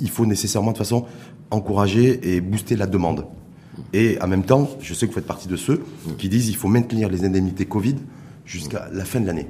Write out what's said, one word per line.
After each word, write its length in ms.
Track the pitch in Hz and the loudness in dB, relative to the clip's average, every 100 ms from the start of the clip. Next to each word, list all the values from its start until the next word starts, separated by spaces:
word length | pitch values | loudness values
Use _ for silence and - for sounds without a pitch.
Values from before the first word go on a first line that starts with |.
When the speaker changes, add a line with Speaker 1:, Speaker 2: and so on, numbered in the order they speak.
Speaker 1:
il 100 | 101 | -4
faut 160 | - 110 | 0 2
nécessairement 460 | 98 107 107 110 | 2 0 0 0
de 40 | 110 | 0
toute 80 | 101 | 0
façon 180 | 120 120 - - - - | 0 -2 -10 -18 -16 -4
encourager 840 | 107 95 101 101 110 127 120 90 | -2 0 2 4 6 4 4 0
et 60 | 90 | 0
booster 340 | 92 104 - | 0 -2 0
la 120 | 110 95 | 0 2
demande. 400 | 95 85 73 - - - - - - - | 2 2 -2 -6 -14 -20 -20 -20 -16 -2
Et 260 | 101 113 87 | 2 2 2
en 60 | 92 | 2
même 180 | 95 | 2
temps, 240 | 95 135 139 - | 6 4 4 -4
je 140 | - | -8
sais 120 | 85 113 | -2 -2
que 60 | |
vous 40 | 101 | -2
faites 100 | - | -6
partie 220 | - 90 | -8 -6
de 80 | 87 | -4
ceux 240 | - 165 - - 82 | 0 -2 -2 -12 -10
Speaker 2:
Mm. 40 | 78 | -6
Speaker 1:
qui 100 | 98 | 0
disent 200 | 117 113 | 2 0
il 80 | 90 | 0
faut 120 | 98 | 2
maintenir 400 | 120 120 113 104 | 2 2 0 0
les 160 | 90 | 0
indemnités 420 | 95 95 95 92 95 | 2 2 2 0 -2
covid 300 | 107 113 139 - - - - | 0 0 -2 -6 -18 -20 -20
jusqu'à 440 | - 90 73 95 - | -14 -10 -8 -8 -8
la 120 | 95 101 | -8 -2
fin 140 | 127 | 0
de 60 | 95 | 0
l'année. 200 | 82 | -2